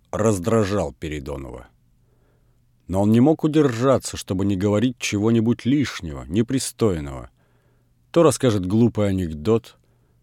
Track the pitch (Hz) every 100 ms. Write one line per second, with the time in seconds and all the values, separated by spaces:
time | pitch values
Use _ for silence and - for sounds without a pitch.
0 | - - 113 98 87 113 95 101 76 -
1 | 80 76 69 69 64 62 60 _ _ _
2 | _ _ _ _ _ _ _ _ - 92
3 | 104 113 139 160 156 151 143 113 135 117
4 | - - - 92 101 95 104 104 127 120
5 | - 101 110 117 113 117 117 147 123 -
6 | 85 69 64 98 117 131 - - 110 82
7 | 71 127 - _ _ _ _ _ _ _
8 | _ 165 160 - 127 104 90 107 117 -
9 | 101 95 87 76 76 113 - _ _ _
10 | _ _